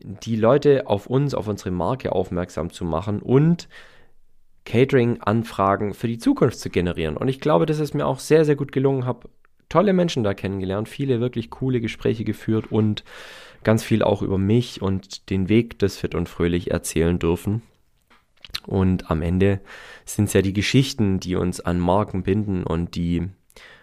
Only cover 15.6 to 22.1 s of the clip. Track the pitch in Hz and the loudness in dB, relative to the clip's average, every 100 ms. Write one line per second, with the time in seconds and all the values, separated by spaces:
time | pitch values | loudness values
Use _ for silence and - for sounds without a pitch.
15.6 | 117 - 98 - - 82 85 - 85 87 | 2 -2 -2 -2 -4 -4 -4 -2 0 0
16.6 | - 82 - 78 82 87 85 87 101 113 | -2 -4 -2 0 2 2 0 0 -2 -4
17.6 | - _ _ _ _ _ _ _ - - | -6 _ _ _ _ _ _ _ -16 -16
18.6 | - 98 95 90 - 78 85 90 98 95 | -4 0 2 0 -2 -2 0 2 2 2
19.6 | - - - - - - 104 101 95 98 | -6 -20 -20 -20 -8 -2 2 2 2 0
20.6 | - 135 135 - 101 92 90 90 90 - | 2 2 2 0 0 0 -2 -2 -2 -2
21.6 | 87 87 87 98 104 | -2 0 2 2 0